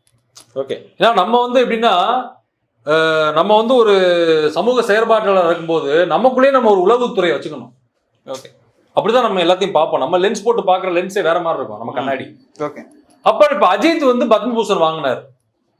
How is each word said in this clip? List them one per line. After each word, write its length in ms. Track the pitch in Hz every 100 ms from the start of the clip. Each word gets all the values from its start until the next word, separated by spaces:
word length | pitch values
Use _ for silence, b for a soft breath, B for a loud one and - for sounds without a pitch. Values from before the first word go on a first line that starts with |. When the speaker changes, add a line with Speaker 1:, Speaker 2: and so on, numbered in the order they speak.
| _ _ _ - _ 135
Speaker 1:
ஓகே. 200 | 135 117 -
Speaker 2:
ஏன்னா 180 | - 208
நம்ம 220 | 202 220 240
வந்து 160 | 247 262
எப்படின்னா, 320 | 226 226 233 180 202 254 - - _ _ _ _ 147
அஹ், 420 | 160 160 156 156
நம்ம 240 | 151 196 214
வந்து 180 | 226 262
ஒரு 160 | 220 190 180 170 165 156 151
சமூக 320 | 156 214 247
செயற்பாட்டாளர் 640 | 208 214 220 220 196 190 170
இருக்கும்போது 420 | 165 165 165 139 156 175
நமக்குள்ளேயே 480 | 160 254 247 269
நம்ம 160 | 262 226
ஒரு 80 | 196
உளவுத்துறையை 520 | 180 240 233 190 175
வச்சுக்கணும். 360 | 139 156 139 - _ _ _ _ _ -
Speaker 1:
ஓகே. 220 | 131 - _ _ _ _ 143
Speaker 2:
அப்படிதான் 300 | 175 247 226
நம்ம 160 | 190
எல்லாத்தையும் 340 | 175 185 196 151
பார்ப்போம். 260 | 160 151
நம்ம 140 | 135 180
லென்ஸ் 240 | 196 226
போட்டு 180 | 240 233
பார்க்குற 280 | 190 185 185
லென்ஸே 300 | 175 190 196
வேற 140 | 165 170
மாதிரி 200 | 165 143
இருக்கும், 200 | 113 104
நம்ம 120 | 123
Speaker 1:
ம். 60 | 139
Speaker 2:
கண்ணாடி. 280 | 139 131 98 - _ -
Speaker 1:
ஓகே. 220 | 147 123 - _ _ _
Speaker 2:
அப்ப 240 | - - 294
இப்ப 180 | 269 185
அஜித் 360 | 202 311 330
வந்து 220 | 269 240 233
பத்மபூஷன் 560 | 214 240 226 202 185
வாங்கினார், 360 | 160 160 139 117 - _ _ _ _